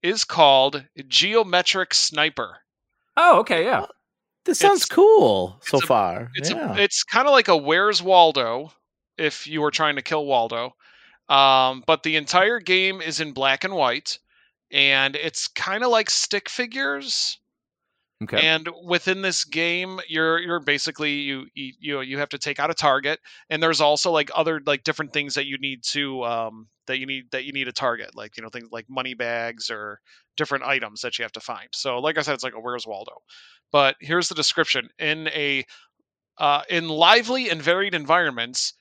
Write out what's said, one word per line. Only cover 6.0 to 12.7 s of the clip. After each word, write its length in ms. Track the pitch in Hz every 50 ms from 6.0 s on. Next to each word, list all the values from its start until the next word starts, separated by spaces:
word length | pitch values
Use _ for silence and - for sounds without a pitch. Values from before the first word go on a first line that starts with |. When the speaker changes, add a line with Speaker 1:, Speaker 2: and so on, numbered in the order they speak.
| 98 90 85 95 120 120 -
Speaker 1:
it's 160 | - 139 165
Speaker 3:
Yeah. 240 | - - - - -
Speaker 1:
a, 40 | 208
it's 220 | 202 202 - - -
kinda 260 | - - 226 262 294
like 180 | 285 262 220
a 80 | - 180
Where's 460 | 156 143 143 160 180 196 214 208 160
Waldo 680 | 175 185 190 180 170 160 147 139 123 113 113 127 147 160 _ _ _ _ _ _ _ _ _
if 280 | - 160 151 - - -
you 160 | 143 156 156
were 80 | 151 147
trying 280 | 143 - 156 151 143
to 40 | 139
kill 240 | 123 - 160 156 147
Waldo. 480 | 143 135 120 113 113 120 117 120 131 _ _ _ _ _ _ _ _ _ _ _ _
Um, 540 | 143 139 139 135 135 131 131 131 131 131 120
but 160 | - 160 156
the 140 | - 160 156
entire 440 | 156 147 139 - 180 190 214 240 240
game 420 | 180 170